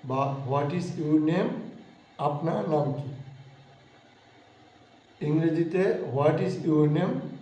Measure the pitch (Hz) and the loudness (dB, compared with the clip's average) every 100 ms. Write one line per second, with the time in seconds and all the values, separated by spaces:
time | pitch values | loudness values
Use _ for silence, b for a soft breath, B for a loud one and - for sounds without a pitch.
0 | 131 131 139 135 120 139 147 180 175 - | -4 -2 -2 -2 -2 0 0 -2 -4 -4
1 | 151 156 156 180 233 - - - - - | 2 4 4 2 0 -4 -10 -16 -20 -20
2 | - - 143 147 165 208 196 151 135 127 | -20 -4 -2 0 0 0 0 2 2 -2
3 | - - - - - - - - - - | -6 -10 -14 -18 -20 -20 -20 -20 -20 -20
4 | - - - - - - - - - - | -20 -20 -20 -20 -20 -20 -20 -20 -20 -20
5 | - - 147 160 165 160 165 185 202 - | -20 -6 0 2 2 2 0 2 0 0
6 | - 131 151 156 190 185 170 151 151 156 | -2 2 2 2 -2 -2 2 4 4 4
7 | 180 - - - | 0 -2 -6 -12